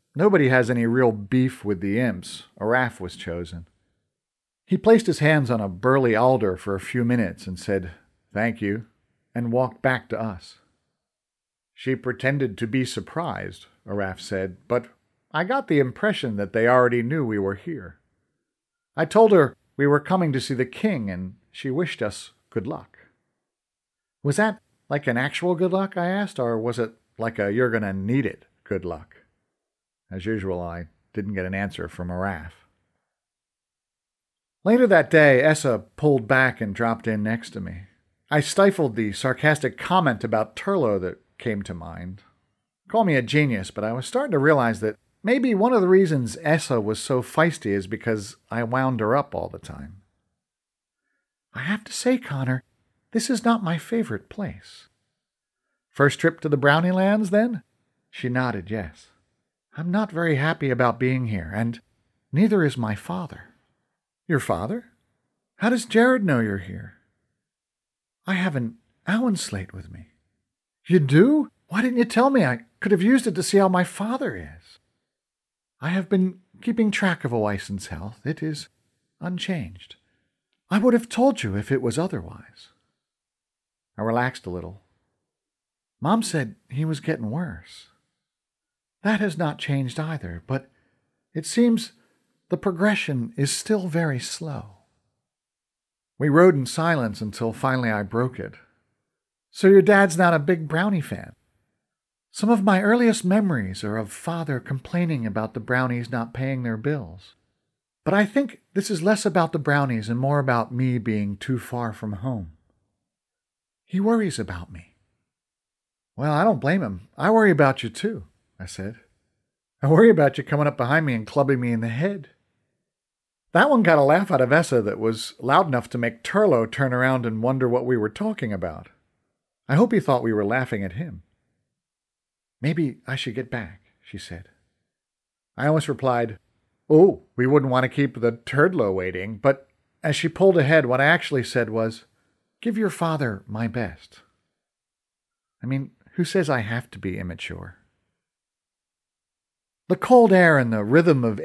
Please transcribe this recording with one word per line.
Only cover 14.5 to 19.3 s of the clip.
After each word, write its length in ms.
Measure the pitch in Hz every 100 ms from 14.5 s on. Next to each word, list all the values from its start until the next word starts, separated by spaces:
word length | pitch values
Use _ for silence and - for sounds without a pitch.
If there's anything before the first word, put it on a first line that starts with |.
| 90 -
"but 180 | 120 - _ _ _ _
I 100 | 151
got 240 | 185 269 269
the 120 | 151
impression 580 | 131 - 214 202 127 104
that 160 | 98
they 120 | 113 117
already 380 | 127 123 120
knew 220 | 117 156 123
we 120 | 104
were 180 | 98 98
here. 440 | - 143 87 - _ _ _ _ _ _ _ _ _ -
I 80 |
told 300 | 156 208 220